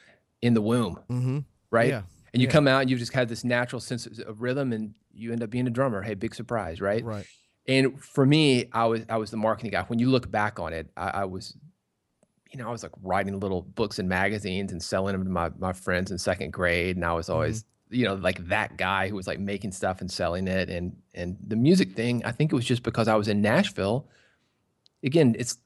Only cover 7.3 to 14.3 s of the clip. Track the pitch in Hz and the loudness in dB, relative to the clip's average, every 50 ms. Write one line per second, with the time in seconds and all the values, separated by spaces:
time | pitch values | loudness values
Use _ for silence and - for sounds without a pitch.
7.3 | - _ _ _ _ _ _ - 131 135 131 131 135 143 - - - 143 135 135 | -18 _ _ _ _ _ _ 2 4 4 4 4 2 -4 -14 -4 2 4 6 6
8.3 | 147 160 156 143 131 123 110 - - 113 117 117 113 113 113 113 113 113 110 104 | 8 8 6 6 6 4 2 0 0 2 2 2 2 0 -2 -4 -4 -4 -4 -4
9.3 | 117 110 107 110 107 - 120 107 98 87 - - 120 117 120 131 131 123 123 98 | -4 -2 0 0 0 0 -4 -4 -4 -4 -2 -2 0 2 4 4 4 2 2 0
10.3 | 101 107 104 107 - - 87 80 82 82 80 - - - 87 95 - 95 101 95 | -2 0 0 0 -2 -4 -6 -6 -6 -6 -8 -10 -10 -8 -6 -4 -2 -2 -4 -4
11.3 | 92 92 - - - - - 160 _ _ _ _ _ _ _ _ _ _ _ _ | -6 -8 -12 -14 -18 -20 -20 -20 _ _ _ _ _ _ _ _ _ _ _ _
12.3 | _ _ _ _ - 139 117 110 120 110 - 80 - - 95 92 92 98 98 98 | _ _ _ _ -14 -10 -8 -8 -8 -8 -8 -12 -14 -10 -4 -2 0 0 0 -2
13.3 | 98 98 98 98 95 90 - - - - 113 104 - - 98 90 92 92 98 98 | -4 -4 -4 -2 -2 -4 -4 -6 -4 -4 -4 -2 -2 -4 -2 0 2 2 2 0